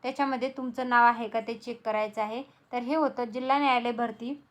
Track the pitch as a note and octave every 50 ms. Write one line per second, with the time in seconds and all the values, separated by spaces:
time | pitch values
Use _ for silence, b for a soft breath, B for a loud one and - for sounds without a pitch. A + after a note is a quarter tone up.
0 | - B3+ C4 - C#4+ C#4 C4+ B3 B3 C4+ C4+ C#4 B3+ B3+ A#3+ C4 B3+ B3+ A#3+ A#3+
1 | A#3+ A#3+ A#3+ A#3 A#3+ G#3+ G#3 A3+ G#3+ A#3 A#3 A3 - B3 A#3 A#3 - A3 A3 G#3+
2 | G#3+ G#3+ G#3 A3 G#3+ G#3+ A3+ A#3+ C#4 b b b b b - B3 A#3+ A#3+ D4 D#4+
3 | D4+ C4+ - - B3 A3+ G#3 B3+ B3+ C4 C4+ C#4+ C#4+ C#4 B3+ B3 A#3 A#3+ A#3+ A3+
4 | A#3+ A3+ A3+ - A#3 A#3+ C#4+ D4 - _